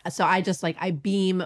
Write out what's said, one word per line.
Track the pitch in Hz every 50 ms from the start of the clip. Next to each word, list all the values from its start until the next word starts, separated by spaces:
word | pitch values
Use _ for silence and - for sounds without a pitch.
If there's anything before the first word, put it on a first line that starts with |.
| -
I, | 165
so | - - 185
I | 160 185 190
just, | 185 196 180 -
like, | - 165 160 -
I | 170 190
beam | 175 143 139 196 196 202 190 185 185 185 180